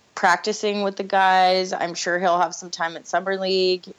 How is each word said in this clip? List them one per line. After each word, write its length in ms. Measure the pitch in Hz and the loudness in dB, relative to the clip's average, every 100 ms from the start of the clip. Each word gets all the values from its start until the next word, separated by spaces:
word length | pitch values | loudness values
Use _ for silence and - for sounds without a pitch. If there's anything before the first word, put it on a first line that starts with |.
| _ | _
practicing 680 | - 190 170 214 214 208 202 | 0 2 2 0 -4 -2 -2
with 140 | 196 196 | -4 -4
the 60 | |
guys. 680 | 196 196 190 185 185 185 185 | -2 2 4 4 4 4 0
I'm 220 | 190 170 | -4 -4
sure 240 | 165 180 175 | -4 -2 0
he'll 220 | 185 175 | 2 2
have 140 | 165 | 0
some 160 | - 180 | -4 -12
time 260 | - 165 160 | -6 -6 -8
at 100 | - | -6
Summer 320 | 180 190 190 | -4 -2 -4
League, 460 | 190 190 185 185 - | 0 0 2 0 -6